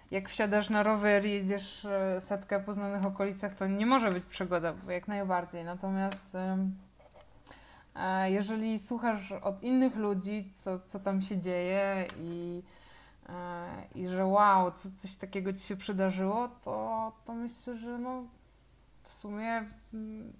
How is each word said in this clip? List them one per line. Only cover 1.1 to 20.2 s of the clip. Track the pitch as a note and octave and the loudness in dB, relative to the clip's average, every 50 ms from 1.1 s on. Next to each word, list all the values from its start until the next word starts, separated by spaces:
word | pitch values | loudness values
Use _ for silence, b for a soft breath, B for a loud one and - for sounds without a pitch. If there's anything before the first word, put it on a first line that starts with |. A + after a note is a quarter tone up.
| G#3 G3+ G3+ | 6 6 6
i | G#3+ | 4
jedziesz, | G3+ G3+ F#3+ F#3+ G3+ G3+ G3 - - - - | 2 2 2 0 0 0 -2 -6 -10 -8 -4
e, | G#3 G3+ G3 F#3+ F#3+ F#3 F#3 | -2 0 0 2 2 0 0
setkę | F#3 - G#3 G3 G3 - G3+ G3+ | -2 -2 -4 -4 -2 0 -2 -2
po | G3 G3+ G#3 | 0 -2 -4
znanych | G3+ G3+ G3+ G3+ G3+ F#3+ | -4 -2 -2 0 0 0
okolicach, | G3 G3 - G3 G3+ F#3+ G3 - G3+ G3 | 0 0 0 0 -2 -2 -2 -4 -6 -4
to | - F#3+ F#3+ | -2 -2 0
nie | G3 G3+ G#3+ | 2 2 4
może | A#3+ C4 C4+ A#3 G#3 | 6 6 6 6 4
być | F3+ F3+ F3 | 2 0 -2
przygoda, | - - - F#3+ F3 F3+ E3+ D#3+ E3+ D3+ - F#3 | -4 -4 -4 -2 2 2 2 2 0 -2 -4 -4
bo | F#3+ | -4
jak | F3+ F3+ F3+ - | -4 -4 -2 -2
najbardziej. | G#3 G3+ G3 F#3+ F#3 F3+ F3 E3+ - E3+ E3 | -2 -2 0 0 0 0 0 -2 -6 -8 -8
Natomiast, | E3+ F3+ F3+ - F#3+ F#3+ F#3+ G3 G3 G3 G3 - - - | -8 -8 -6 -4 -2 0 0 0 0 -2 -6 -10 -10 -6
em, | F#3 F#3 F#3+ F#3+ F#3+ F#3+ F#3+ F#3+ - - - - - - - - - - - - - - B B B B B B B B B - | -4 -2 0 0 2 0 0 -2 -4 -10 -20 -20 -20 -20 -20 -20 -20 -20 -20 -20 -20 -20 B B B B B B B B B -8
e, | - F#3 F#3 F#3+ F#3+ F#3+ F#3+ | -4 -2 0 2 2 2 4
jeżeli | F#3+ G3+ G3+ G3+ A3 A3 A3 A3+ A3 G#3+ | 2 2 2 0 0 -2 0 0 0 -2
słuchasz | - - B3 A#3 A#3 A#3 A3 G#3 F#3+ - | -2 -2 -2 0 0 0 0 0 -2 -6
od | G3 - - G3+ G3 G3 - | -8 -4 -4 -4 -4 -2 0
innych | B3 B3+ C4 C4 C4 B3+ | 4 6 6 6 6 4
ludzi, | G#3+ G#3+ G#3 G3+ F#3 F#3 G3 G#3 G#3+ G3 F#3+ - | 2 0 2 2 0 0 -2 -4 -4 -6 -8 -10
co, | - - F#3+ F#3 F3+ F#3 | -10 -6 -4 -4 -6 -6
co | - - G3 | -8 -8 -4
tam | G3 G3 G3 F#3+ | -2 0 2 2
się | F#3+ - G#3 F#3 | 0 0 -2 -2
dzieje | E3+ F#3 F3+ F3 F3 F3+ F#3+ G3 G3 G3 G3 F#3+ F#3 - - - | 0 0 0 0 0 2 2 2 2 2 0 0 -2 -4 -6 -8
i, | D#3+ E3+ E3+ F3 F3 F3 F3 F3 F3+ B B B B B B B B B B B - - | -8 -6 -6 -6 -6 -6 -6 -8 -10 B B B B B B B B B B B -16 -14
e, | F3 F3+ F3+ F3 F3 F3 F3 F3 E3+ - - - - | -10 -10 -8 -8 -8 -8 -8 -10 -10 -12 -12 -12 -8
i | - F#3 F3+ | -6 -6 -2
że | F#3 F#3 F#3+ | 0 2 2
wow, | F#3+ G3 G#3 G#3 G#3 G3 F#3+ F3+ F3+ | 4 6 8 8 10 10 8 8 4
co, | F3 - - G3 F#3+ - | 2 -4 -8 -10 -10 -10
coś | - F#3+ - | -10 -10 -8
takiego | - - F#3+ - G3 F#3 G3 F#3+ | -8 -8 -6 -4 -2 -2 -2 -4
ci | F#3+ | -4
się | - - G3+ | -4 -6 -6
przydarzyło, | F#3+ - - G3+ F#3+ F#3+ F#3+ F#3+ F#3 F#3+ F#3+ G#3 A#3 B3 A#3+ A#3+ - - | -6 -4 -2 0 2 2 2 2 2 2 2 2 0 0 -2 -6 -8 -6
to, | - - G#3+ G#3+ A3 A3+ A3 A3 A3 A3 - - | -4 -4 -2 -2 -2 -2 -2 -2 -4 -6 -10 -12
to | - A#3 | -8 -6
myślę, | A#3 A#3+ A#3+ A#3+ - - B3 B3 A3+ | -6 -6 -6 -8 -10 -10 -8 -8 -8
że | A3+ A#3+ A#3+ A#3+ | -8 -8 -6 -6
no, | A#3+ B3+ B3+ B3+ B3 A#3+ - - - - - - - - - - - - - - - | -4 -4 -6 -6 -8 -12 -16 -20 -20 -20 -20 -20 -20 -20 -20 -20 -20 -20 -20 -18 -14
w | - | -12
sumie, | - - - G#3 G#3 G#3 A3 A3+ A3+ A3+ A3 G#3+ G#3+ A3 - - A3 | -10 -10 -8 -8 -6 -6 -4 -2 -2 -2 -4 -6 -10 -12 -12 -12 -10
mm, | A3 A3 G#3+ G#3+ A3 | -10 -10 -8 -10 -12